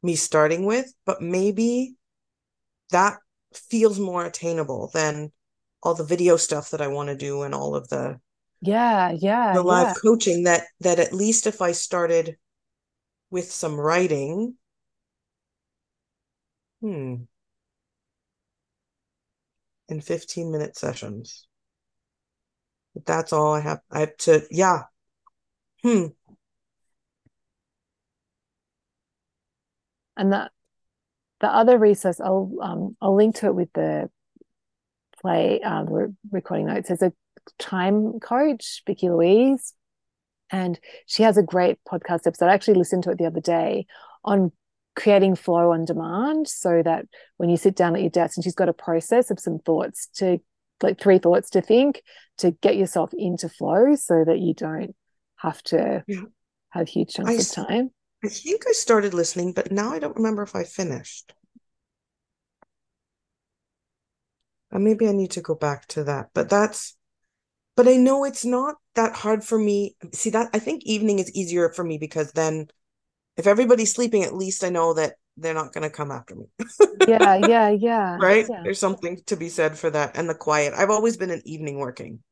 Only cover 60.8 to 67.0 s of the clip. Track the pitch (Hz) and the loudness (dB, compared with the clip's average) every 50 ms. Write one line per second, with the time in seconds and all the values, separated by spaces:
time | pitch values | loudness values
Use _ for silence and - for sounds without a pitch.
60.8 | 190 165 131 123 - - - - _ _ - _ _ _ _ - _ _ _ _ | -6 -6 -6 -8 -10 -16 -20 -20 _ _ -20 _ _ _ _ -20 _ _ _ _
61.8 | _ _ _ _ _ _ _ _ _ _ _ _ _ _ _ _ _ _ _ _ | _ _ _ _ _ _ _ _ _ _ _ _ _ _ _ _ _ _ _ _
62.8 | _ _ _ _ _ _ _ _ _ _ _ _ _ _ _ _ _ _ _ _ | _ _ _ _ _ _ _ _ _ _ _ _ _ _ _ _ _ _ _ _
63.8 | _ _ _ _ _ _ _ _ _ _ _ _ _ _ _ _ _ _ - 190 | _ _ _ _ _ _ _ _ _ _ _ _ _ _ _ _ _ _ -4 0
64.8 | 202 214 220 214 226 214 202 196 190 180 - 180 170 - 160 160 160 147 143 139 | 0 0 2 2 2 0 2 0 -2 -2 -6 -10 -6 -6 -4 -2 -2 -4 -4 -4
65.8 | _ _ - 156 147 139 143 135 - _ _ 175 - - 196 202 214 214 - - | _ _ -8 -6 -4 -4 -4 -6 -8 _ _ -4 -2 2 2 2 2 0 -2 -10
66.8 | - - _ _ | -14 -14 _ _